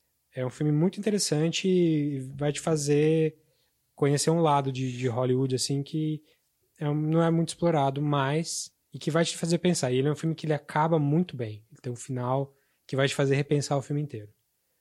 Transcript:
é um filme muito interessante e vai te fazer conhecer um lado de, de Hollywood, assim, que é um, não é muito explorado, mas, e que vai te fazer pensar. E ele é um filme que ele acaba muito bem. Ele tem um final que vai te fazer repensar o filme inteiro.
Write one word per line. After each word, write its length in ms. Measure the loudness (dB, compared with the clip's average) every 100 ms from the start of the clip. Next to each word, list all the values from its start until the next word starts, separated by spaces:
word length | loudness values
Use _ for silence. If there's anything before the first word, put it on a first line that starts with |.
| _ _ _
é 100 | -8
um 60 | -6
filme 220 | -2 0
muito 260 | 2 2 0
interessante 720 | -2 -2 0 0 0 0 2
e 500 | 4 4 2 0 -4 -8
vai 180 | -4 -4
te 80 | -2
fazer 800 | -2 -2 2 2 4 2 0 -2 _ _ _ _ _
conhecer 360 | -2 0 2 2
um 100 | 2
lado 320 | 4 4 0
de, 220 | -4 -6
de 120 | -2 -2
Hollywood, 480 | 0 0 0 0
assim, 280 | -2 -2 -4
que 380 | -4 -4 -4 -6 -10 _ _ _ _ _
é 120 | -2
um, 40 |
não 280 | 0 2 2
é 80 | 2
muito 180 | 2 0
explorado, 540 | 0 0 2 0 0
mas, 680 | 0 0 0 -2 -4 -8 -10 _ _
e 60 | -8
que 120 | -2
vai 140 | 0
te 100 | 0
fazer 220 | -2 -2 2
pensar. 340 | 2 2 2
E 60 | 2
ele 120 | 0
é 40 |
um 40 | 0
filme 180 | -2
que 100 | -4
ele 80 | -2
acaba 460 | -4 -2 0 2 2
muito 360 | 2 2 0
bem. 300 | -4 -8 -10 _
Ele 80 | -14
tem 100 | -12
um 60 | -10
final 580 | -8 -6 -2 -2 -2 _ _ _ -6
que 80 |
vai 140 | 0 0
te 60 |
fazer 200 | 2 2
repensar 440 | 2 2 0 0 -2
o 20 |
filme 220 | -2 -6
inteiro. 260 | -4 -10 -14 _ _ _ _ _